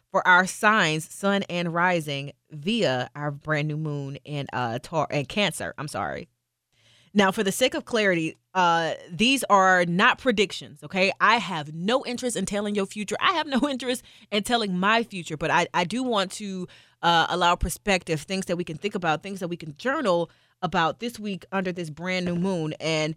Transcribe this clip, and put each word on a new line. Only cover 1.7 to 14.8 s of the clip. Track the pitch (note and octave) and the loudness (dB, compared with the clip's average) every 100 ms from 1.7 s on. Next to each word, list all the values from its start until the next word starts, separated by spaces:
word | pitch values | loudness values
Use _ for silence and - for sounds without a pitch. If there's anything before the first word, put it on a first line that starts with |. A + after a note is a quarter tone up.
rising, | E3+ F3+ F3 D3+ C#3 C#3+ - _ | 2 2 2 -2 -6 -8 -14 _
via | D3+ D3+ A#3 D#3 C3 B2+ C#3+ | -8 -2 0 2 0 -4 -6
our | D3 | -6
brand | C#3+ D#3 D3+ D3+ | -6 -4 -2 -2
new | D3+ | -2
moon | D#3 C#3+ C#3 C#3 - | -4 -4 -8 -10 -8
and, | D3 C3+ | -6 -4
uh, | A#2+ B2 A#2+ | -4 -2 -4
Tar-, | - E3 - | -4 -2 0
and | D3 C3 | -2 -2
Cancer. | G#3+ G3 - F2 - | -2 -2 -2 -8 -8
I'm | D3+ | -8
sorry. | - E2+ C2+ - _ _ _ _ _ _ _ _ | -6 -6 -6 -12 _ _ _ _ _ _ _ _
Now, | G3+ G3 | 2 2
for | G3+ | 2
the | G3 | -2
sake | - B3+ | 0 0
of | A#3 - | 0 -2
clarity, | A#3 G3+ E3+ D#3+ - _ | 0 2 2 -2 -8 _
uh, | F#3 F3 E3 D#3+ - B2+ | 2 4 4 0 -4 -8
these | E3 A#3 C4+ - | 0 2 2 4
are | G3 F#3 F3+ F3 | 6 8 6 4
not | E3+ A#3+ B3 | 4 4 4
predictions, | C4 G#3 F#3+ - C3 C#3+ | 2 2 2 -2 -14 -18
okay? | D3+ F#3 F#3+ - | -6 0 0 4
I | F#3 A#3 | 4 4
have | F3 E3+ D3 | 0 -8 -8
no | E3 F#3 B3+ - | -4 0 0 0
interest | A#3+ B3+ G3+ | -4 -4 -2
in | F#3+ | -2
telling | G3+ G#3 G#3 | -2 -2 -2
your | G3 | -4
future. | G#3 G3+ - | -6 -6 0
I | - | 0
have | F4 D4+ | 0 0
no | C4 | 0
<laughs> | D4 | 0
interest | C4 C4 B3 - - - | -2 -4 -4 -6 -20 -6
in | G#3 | -4
telling | G3+ A#3+ G#3 | 0 0 0
my | F3+ | 0